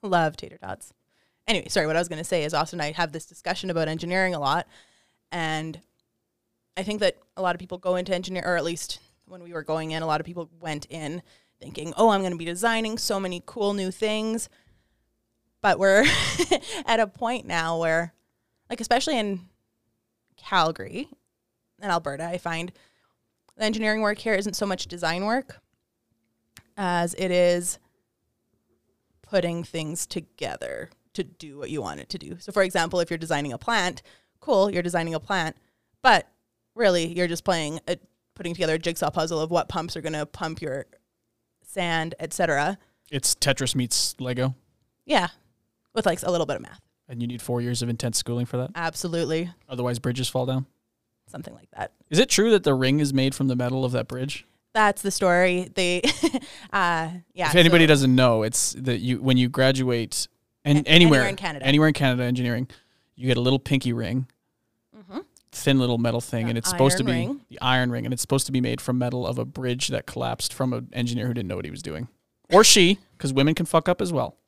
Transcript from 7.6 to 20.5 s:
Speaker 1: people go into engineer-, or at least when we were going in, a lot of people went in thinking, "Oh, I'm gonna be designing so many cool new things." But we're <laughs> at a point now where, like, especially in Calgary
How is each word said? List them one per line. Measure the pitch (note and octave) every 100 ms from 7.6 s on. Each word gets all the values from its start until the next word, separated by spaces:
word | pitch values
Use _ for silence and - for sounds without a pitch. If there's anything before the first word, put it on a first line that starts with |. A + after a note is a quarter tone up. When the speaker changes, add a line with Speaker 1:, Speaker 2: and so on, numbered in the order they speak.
Speaker 1:
people | F3+ F3+
go | F#3 F3+
into | F#3
engineer-, | F#3 F#3 F3+ F3
or | F3
at |
least | D#3 E3+ - - _ _
when | _ F#3
we | F3
were | E3+
going | D3+ D#3+ D#3+
in, | D#3+
a | D#3+
lot | D3+
of | D#3
people | F3 D#3+ E3
went | E3 D3 -
in | D#3+ D3+ F3 _ _ _ _
thinking, | C3 - D#3 -
"Oh, | A3+
I'm | G3+
gonna | F#3 F3
be |
designing | E3 F3 A3+ A3+ A3 A3+
so | - G3+
many | F#3+ F3
cool | - A#3+ G3+
new | G3+ F#3
things." | F#3+ G#3+ G#3+ A3 A3+ - _ _ _ _ _ _ _ _ _ _ _
But | G#3 F3+
we're | F#3+ G3
<laughs> | C#4 - - - E4+ F4 - G#4+ -
at | A3+
a | G#3+
point | - A#3 B3 -
now | E3+ E3 E3
where, | E3 D#3+ E3+ _ _ _ _ _ _
like, | B3
especially | A#3 A#3+ C4+ C4
in | G#3 F#3+ F3+ _ _ _ _ _ _ _ _ _
Calgary | -